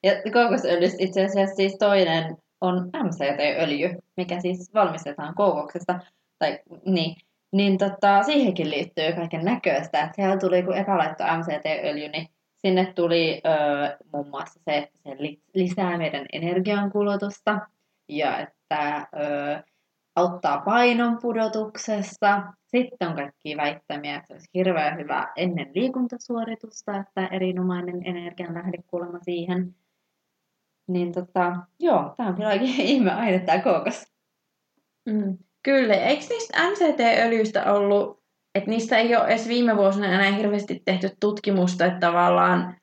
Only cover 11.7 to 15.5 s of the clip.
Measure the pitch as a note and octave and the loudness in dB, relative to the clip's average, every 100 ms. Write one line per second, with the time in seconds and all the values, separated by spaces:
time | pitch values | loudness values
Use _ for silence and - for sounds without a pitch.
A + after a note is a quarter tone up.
11.7 | D3+ D3+ D3 D3+ D#3 E3 _ _ _ F#3+ | -4 -4 -6 -6 -8 -10 _ _ _ 2
12.7 | F#3 F#3 F#3 E3+ E3+ D#3+ - D#3+ D#3 D3 | 2 2 0 2 4 2 0 0 2 2
13.7 | C#3+ C#3+ - - C#3+ C#3+ C#3 D3 _ - | 0 -2 -6 -10 -10 -8 -10 -12 _ -4
14.7 | D3 D3 _ C#3+ C3+ D3 D3 _ | -4 -4 _ -18 -10 -10 -10 _